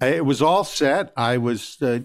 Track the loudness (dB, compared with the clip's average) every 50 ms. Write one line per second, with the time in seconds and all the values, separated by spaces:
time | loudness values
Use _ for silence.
0 | 0 0 0 2 0 0 2 2 2 2 4 2 0 -2 -2 0 0 2 2 0
1 | -2 -4 -4 -4 -2 0 0 0 0 -2 -4 -4 -8 -12 -8 -4 -2 -2 -2 -2
2 | -4